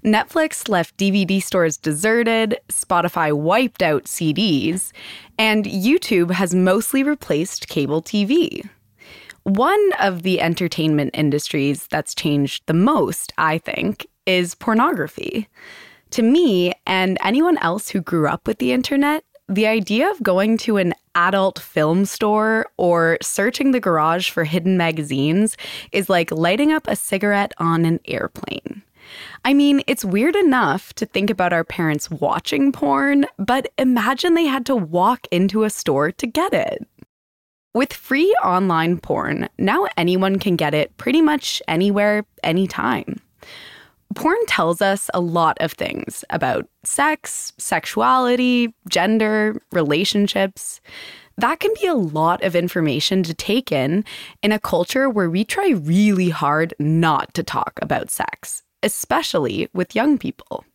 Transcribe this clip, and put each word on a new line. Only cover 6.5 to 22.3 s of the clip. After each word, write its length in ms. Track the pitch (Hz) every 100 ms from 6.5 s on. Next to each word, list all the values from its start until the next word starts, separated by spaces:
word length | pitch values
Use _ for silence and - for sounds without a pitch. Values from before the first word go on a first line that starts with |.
| 185
mostly 480 | 185 196 - 269
replaced 640 | 269 294 - 151 180 - -
cable 340 | - 135 151
T 240 | - 208 202
V. 380 | 302 - - 202 _ _ _ - - - -
One 480 | - 196 269 415 403 -
of 240 | 196 180
the 180 | 185 180
entertainment 680 | 165 165 175 - 156 151 143
industries 720 | - 151 143 - 156 139 139 -
that's 300 | 156 - -
changed 480 | 160 147 139 - -
the 80 |
most, 580 | 165 214 294 143 165 - -
I 220 | 160 160
think, 480 | - - - 208 - _ -
is 300 | 185 175 -
pornography. 920 | - 220 285 240 156 - - - 208 _ - - - - _
To 140 | -
me, 500 | 226 302 339 185 175 - -
and 320 | 185 185 185
anyone 360 | - 247 330 330
else 300 | 170 185 -
who 120 | 196
grew 260 | 165 170 151
up 200 | 170 -
with 100 | 220
the 140 | 247
internet, 520 | 247 254 277 285 302 _ _ -
the 200 | 196 214
idea 420 | 220 208 214 339
of 140 | 381
going 340 | 196 185 208 226
to 180 | - 208
an 160 | 175 - _ -
adult 420 | 175 196 190 -
film 460 | - - 151 175 196
store 600 | - 214